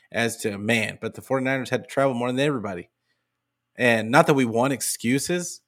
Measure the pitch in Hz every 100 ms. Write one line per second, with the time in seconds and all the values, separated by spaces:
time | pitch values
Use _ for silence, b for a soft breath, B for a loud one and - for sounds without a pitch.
0 | B - 117 110 113 101 104 117 107 104
1 | 113 - - 135 131 135 123 123 - -
2 | 139 120 123 127 143 135 101 90 - _
3 | _ _ _ _ _ _ _ - 120 113
4 | 110 135 165 143 123 110 131 131 - -
5 | 117 135 - 175 175 -